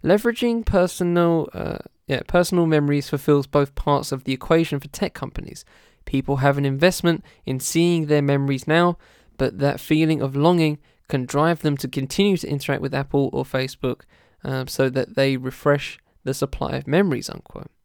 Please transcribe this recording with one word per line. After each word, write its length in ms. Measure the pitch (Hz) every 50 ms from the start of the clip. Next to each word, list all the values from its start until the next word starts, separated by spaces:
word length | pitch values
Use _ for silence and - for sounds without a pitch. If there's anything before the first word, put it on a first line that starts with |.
| -
Leveraging 600 | 160 180 208 - 233 233 - - 240 233 233 220
personal, 840 | - - 190 180 180 - - 185 175 175 175 170 170 170 165 - - -
uh, 240 | - - - - - - - _ _ _
yeah, 140 | - 139 131 -
personal 380 | - - 175 175 - - 175 170
memories 440 | 160 156 151 147 143 143 143 139 -
fulfills 360 | - 139 - - 147 143 135
both 300 | - - 147 143 139 _
parts 360 | - - - 143 139 - -
of 120 | 139 131 -
the 100 | - 131
equation 460 | 127 - - 165 165 165 - 151 143
for 80 | -
tech 260 | 143 - - 214 - _
companies. 500 | - - - - - - - - - - _ _ _ _ _ _ _ _
People 320 | - - 135 135 - 139
have 200 | 135 131 143 143
an 80 | 143 143
investment 580 | 139 135 135 165 185 180 - - 170 165 - - - _ _ _
in 160 | - 135 131
seeing 460 | - - - 165 170 175 175 165 156
their 140 | 147 151 147
memories 460 | 143 139 143 139 139 139 139 131 -
now, 300 | - 156 165 175 175 175 - - _ _ _ _ _ _
but 220 | _ 135 131 - -
that 200 | 139 143 - -
feeling 420 | - - 151 156 160 156 160 147
of 140 | - 135 135
longing 420 | 139 143 170 180 170 160 156 151 143 _ _ _ _ _
can 180 | _ - 135 127
drive 360 | 123 - 143 151 170 170 156
them 160 | - 156 143
to 100 | 135 -
continue 480 | 131 - 147 131 135 - - 196 202 196
to 140 | 170 - -
interact 320 | 147 139 - - 139 -
with 120 | - 139 139
Apple 360 | 139 139 - - 143 139 -
or 140 | - 139 131
Facebook, 560 | - - 131 131 131 - _ - 127 123 _ - _ _ _ _ _ _ _ _
um, 240 | 139 135 131 131
so 220 | 131 - - 135 135
that 260 | 127 135 123 - -
they 220 | - 135 135 135
refresh 600 | 127 127 127 127 - - 143 143 143 - - - _ _ _ _ _ _
the 80 | 131 139
supply 380 | - - 139 - - 143 139
of 160 | 135 135 139
memories, 420 | 139 135 175 202 190 139 - - -
unquote. 420 | - - - - - - - - _ _